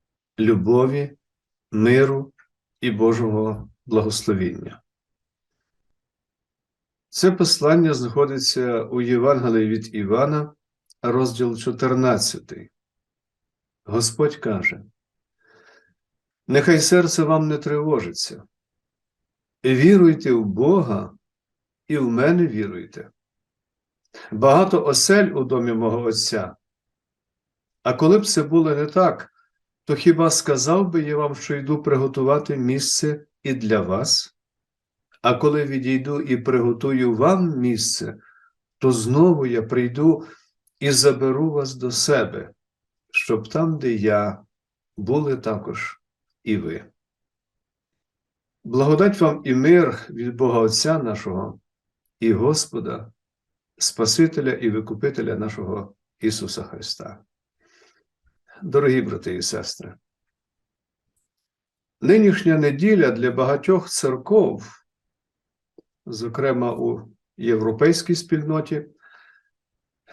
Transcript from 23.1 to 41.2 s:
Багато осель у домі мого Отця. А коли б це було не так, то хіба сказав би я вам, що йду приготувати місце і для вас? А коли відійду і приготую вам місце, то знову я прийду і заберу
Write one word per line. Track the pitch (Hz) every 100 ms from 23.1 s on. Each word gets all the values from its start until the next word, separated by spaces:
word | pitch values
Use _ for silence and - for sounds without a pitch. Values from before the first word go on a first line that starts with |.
| _ _ _ _ _ _ _ _ _ _ - -
Багато | 107 135 160 190 180 147
осель | 131 - 202 190
у | 139
домі | 123 127 120
мого | 113 113 120
Отця. | 117 110 - 107 92 - _ _ _ _ _ _ _ _ _ _ _ _
А | 127
коли | 123 160 208
б | 208
це | 170
було | 143 165 160 143
не | 151
так, | 185 180 - - _ _ _ _ _ -
то | 143
хіба | 175 160 165
сказав | - 156 131 135 180 185
би | 165
я | 151 147
вам, | 147 135
що | - 143
йду | 139 147
приготувати | 147 131 135 135 131 147 147 139
місце | 123 139 139 - 151 147 - _
і | 135
для | 127 107 107
вас? | 90 95 - - - _ _ _ _ _ _ _ _ _
А | 120 123
коли | 147 147 139
відійду | 135 127 131 135 143
і | 139 120
приготую | 127 127 120 117 135 131 123 113
вам | 156 190 175 131
місце, | 123 110 - - - - _ _ _ _ _ -
то | 131
знову | 117 110 143 175 151 127
я | 117
прийду | 110 123 123 127 160 151 - - _ _ _ -
і | 139
заберу | 135 143 127